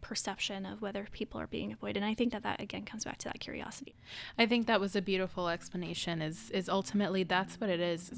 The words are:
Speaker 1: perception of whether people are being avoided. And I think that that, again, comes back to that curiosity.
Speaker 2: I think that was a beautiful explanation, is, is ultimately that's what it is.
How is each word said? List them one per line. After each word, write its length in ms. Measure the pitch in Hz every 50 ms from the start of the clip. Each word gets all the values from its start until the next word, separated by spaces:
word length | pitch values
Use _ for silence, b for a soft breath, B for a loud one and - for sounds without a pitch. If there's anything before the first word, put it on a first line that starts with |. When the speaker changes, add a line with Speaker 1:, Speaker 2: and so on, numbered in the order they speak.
Speaker 1:
perception 640 | - - 226 - - 208 190 - - - 202 196 190
of 160 | 190 202 214
whether 260 | 220 196 196 196 202 -
people 280 | - - 220 - - -
are 80 | - -
being 240 | - - - 208
avoided. 260 | 220 - - 208 202 202
And 80 | 208
I 80 | 214 220
think 200 | - 240 233 -
that 100 | 208 208
that, 180 | 208 - -
again, 220 | - 202 - 190 208
comes 220 | - - 220 -
back 120 | - - -
to 100 | - -
that 100 | - -
curiosity. 560 | - - - - - - - - 269 - B B B B B B B B B -
Speaker 2:
I 80 | 233
think 220 | 214 240 240 226 -
that 120 | 226 196
was 140 | 196 196 -
a 60 | 202
beautiful 460 | 180 196 190 185 185 185 - 190 180 170
explanation, 760 | 170 175 - - - 180 175 165 170 - - 175 170 165
is, 300 | 156 156 165 - - -
is 160 | - 190 175 -
ultimately 540 | 175 196 190 - - 202 202 180 190 190 185
that's 360 | 165 180 180 190 190 - -
what 100 | 226 202
it 100 | 180 170
is. 320 | 175 175 170 165 175 - -